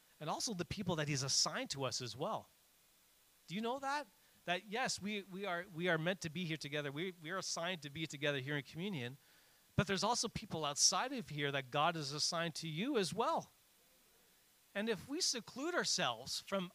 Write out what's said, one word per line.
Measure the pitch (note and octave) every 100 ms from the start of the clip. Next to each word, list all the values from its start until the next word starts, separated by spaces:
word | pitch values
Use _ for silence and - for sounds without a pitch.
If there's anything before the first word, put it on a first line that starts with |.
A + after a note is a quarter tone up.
| _ -
and | D3+
also | F#3+ A#3
the | F#3 F3
people | - F3+ D#3+
that | D3
he's | C#3
assigned | C3+ - E3+ F#3 B3+
to | C#3
us | B2+ -
as | B2 G#2+
well. | F3+ E3 - - _ _ _ _ _ _ _ _ -
Do | F3+
you |
know | A#3 C4+
that? | C4+ D4 C#4 - - - -
That, | F3+ G#3
yes, | G#3+ B3 -
we, | G3 G#3 F#3+
we | F#3 G3+
are, | E3+ G3 D#3+
we | F3+
are | E3
meant | E3 F#3+
to | E3
be | D3+ F3
here | D#3
together. | C#3+ D3 C#3+
We, | C#3+ F#3+ F3+
we | D#3
are | F#3+
assigned | - F3+ E3+ F#3
to | C#3+
be | D3 D#3+
together | C#3+ D3 C#3+
here | C3 D3
in |
communion, | - D#3 G3 E3 A#2+ C#3 - - - - _ -
but | G3+
there's | F#3+
also | G3+ A#3+ A3+
people | - A3 E3
outside | D3 D3 - F#3 B3+
of | C4+ D3+
here | D3 C#3+
that | C#3 B2+
God | C#3+ D#3+ E3
has | C#3
assigned | D3 - E3+ E3+ -
to | E3
you | D3+ B3 C4
as | E3+
well. | F#3 C4+ D4+ - - _ _ - - - - - - _ _ _
And | G3 A3
if | F#3+ -
we | D4+
seclude | - C4 - - D#4 F4
ourselves | G3 - D3 A2+ C3+ - -
from | G3 F#3